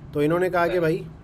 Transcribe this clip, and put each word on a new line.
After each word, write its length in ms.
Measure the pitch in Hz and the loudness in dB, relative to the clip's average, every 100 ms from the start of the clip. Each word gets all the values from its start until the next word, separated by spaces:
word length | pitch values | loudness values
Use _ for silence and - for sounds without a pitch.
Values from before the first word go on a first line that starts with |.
| - | -8
तो 80 | 147 | -2
इन्होंने 280 | 151 170 180 | 2 2 2
कहा 180 | 175 170 | 2 2
कि 120 | 180 | 2
भाई 280 | 160 160 - - | 0 0 -6 -16